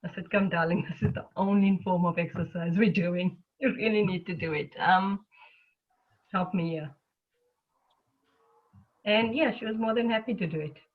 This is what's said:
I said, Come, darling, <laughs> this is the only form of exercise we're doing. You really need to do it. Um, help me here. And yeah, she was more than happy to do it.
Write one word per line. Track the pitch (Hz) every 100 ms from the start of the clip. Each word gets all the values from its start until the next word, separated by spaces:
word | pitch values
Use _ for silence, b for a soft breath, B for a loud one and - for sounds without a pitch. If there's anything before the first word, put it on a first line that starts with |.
I | 180
said, | - 180
Come, | 202 196
darling, | 170 165 175 -
<laughs> | -
this | -
is |
the | - - -
only | 98 202 196 190
form | - 180
of | 175 170
exercise | 170 - 165 175 170 170
we're | 220
doing. | 180 175 175 185 - _ _
You | 269
really | - 220 214
need | 208 185 180
to |
do | 175 165
it. | 151 147 -
Um, | - 185 190 202 - b b b b b _ _ _ _ _
help | 196 180
me | 190 170
here. | 160 151 - _ _ _ _ _ _ _ _ _ _ _ _ _ _ _ _ _ - _ _
And | - 214 226
yeah, | 233 302 -
she | 214
was | 220
more | 226
than | 220 233
happy | 226 220
to | 208 175
do | 160
it. | 151 - _